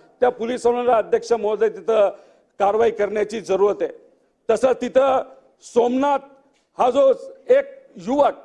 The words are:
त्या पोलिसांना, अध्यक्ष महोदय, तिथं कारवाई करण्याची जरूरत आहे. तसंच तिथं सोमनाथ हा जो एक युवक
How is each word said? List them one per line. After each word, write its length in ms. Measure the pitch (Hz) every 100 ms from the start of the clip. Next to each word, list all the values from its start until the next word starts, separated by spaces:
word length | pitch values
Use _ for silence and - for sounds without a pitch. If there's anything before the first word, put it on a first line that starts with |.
| _ -
त्या 100 | 247
पोलिसांना, 640 | 220 233 247 240 240 240
अध्यक्ष 380 | 226 175 226 -
महोदय, 380 | 226 208 208 220
तिथं 400 | 190 170 226 196 - - _ _ -
कारवाई 320 | 196 208 233
करण्याची 500 | - 202 214 202 220
जरूरत 340 | 185 190 202 190
आहे. 80 | 160 - _ _ _ _ -
तसंच 260 | 220 262 -
तिथं 420 | 247 262 269 269 - - _ _
सोमनाथ 580 | - 240 240 262 285 269 - _ _ _ _ -
हा 120 | 240
जो 240 | 262 269 - - - -
एक 160 | 269 - - _ 196 180
युवक 260 | 285 247 -